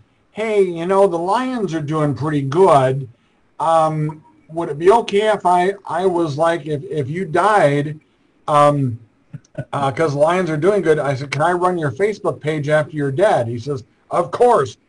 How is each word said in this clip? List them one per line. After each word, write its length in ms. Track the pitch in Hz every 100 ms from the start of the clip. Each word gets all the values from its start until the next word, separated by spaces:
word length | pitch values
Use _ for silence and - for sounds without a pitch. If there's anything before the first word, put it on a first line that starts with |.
| _ _ _
hey, 280 | - 220 208
you 240 | 190 165
know, 220 | 170 196 196
the 100 | 170
Lions 540 | 175 226 254 254 190
are 80 | 160
doing 340 | 143 156 147
pretty 280 | 117 151 147
good. 640 | 135 156 190 151 131 135 127 _ _ _ _ -
Um, 640 | 151 165 156 156 151 151 _ _ -
would 200 | 160 160
it 100 | 143
be 120 | 175
okay 400 | 233 233 202 214
if 140 | 208 175
I, 260 | 180 180 190 -
I 160 | 160
was 320 | 190 170 165 139
like, 300 | 165 170 151
if, 160 | 147
if 240 | 180 151 127
you 160 | 165
died, 760 | 180 170 196 208 151 143 147 151 _ _ _ _ -
um, 520 | 147 147 147 131 113 _ _ _ - _ - -
uh, 180 | 143 -
'cause 200 | - 160
the 60 | 139
Lions 320 | 156 180 170
are 80 | 156
doing 240 | 170 208
good," 160 | 165 156
I 160 | 143
said, 160 | 131 143
"Can 100 | 139
I 120 | 160
run 260 | 180 180 175
your 120 | 151
Facebook 480 | - 208 202 175 -
page 300 | 151 156 143
after 260 | 151 147
you're 160 | 151 139
dead?" 360 | 135 208 160 117
He 100 | 120
says, 240 | 123 135 - _ -
"Of 200 | 151 170
course. 460 | - 240 220 127 -